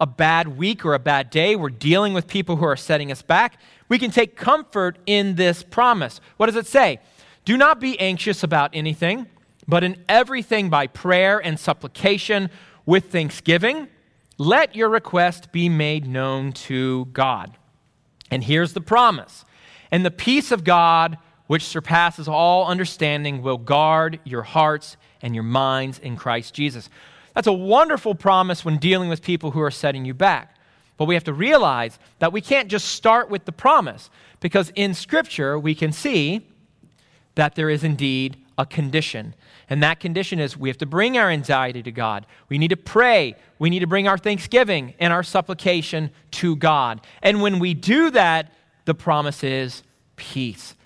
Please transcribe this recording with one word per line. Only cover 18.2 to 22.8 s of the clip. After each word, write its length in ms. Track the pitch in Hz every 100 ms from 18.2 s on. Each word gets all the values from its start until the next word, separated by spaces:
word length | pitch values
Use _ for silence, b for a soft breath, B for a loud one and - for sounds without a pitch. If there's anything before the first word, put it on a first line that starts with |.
| -
And 120 | 131
here's 300 | 110 156 170
the 80 | 196
promise. 640 | 160 226 240 156 - - _ b b b b
"And 160 | 170 180
the 60 |
peace 400 | 175 - 269 285
of 120 | 233
God, 540 | 165 175 170 165 165 160 b b -
which 160 | 156
surpasses 640 | - 160 156 170 170 165 156
all 400 | 156 170 180 180
understanding, 760 | 180